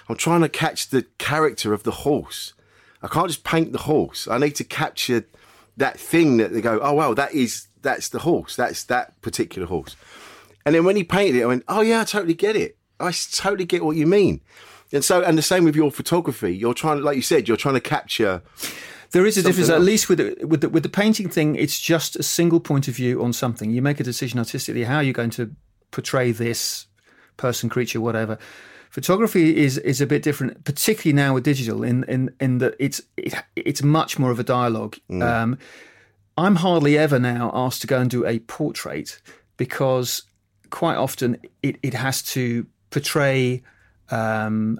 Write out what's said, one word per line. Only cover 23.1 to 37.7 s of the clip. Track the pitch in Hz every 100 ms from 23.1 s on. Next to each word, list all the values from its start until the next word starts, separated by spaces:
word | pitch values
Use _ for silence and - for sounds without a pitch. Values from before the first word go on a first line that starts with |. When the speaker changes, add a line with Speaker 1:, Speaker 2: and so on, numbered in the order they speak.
| 127
Speaker 2:
on | 120
something. | 117 120 113 107
You | 120
make | 135 143
a |
decision | 123 120 131 120
artistically, | 113 135 - 113
how | 117 147
you're | 139
going | 120 117
to | 120 117 - _ _ _
portray | - - 135 127
this | 110 117 113 - - - _ _ _ _ -
person, | 127 120 117
creature, | 123 120 120
whatever. | 117 113 110 110 - - - - -
Photography | - 135 190 226 196 160 160
is, | 143 131
is | - 135
a | 135
bit | 147
different, | 156 139 135 -
particularly | - - - 214 165
now | 143 139
with | 131
digital, | 131 135 113 107
in, | 120 123
in, | 127 131 131 -
in | 135 127
that | 127 -
it's, | 139 - - -
it, | - - - -
it's | - 143
much | 143 156 - -
more | 127
of | 117
a |
dialogue. | 120 123 123 110 107 - _
Speaker 1:
Mm. | 92
Speaker 2:
Um, | 117 117 113 135 - - - _ _ _ _ -
I'm | 185 185
hardly | 185 175 143 147
ever | 156 135
now | 123 120 117
asked | 120 127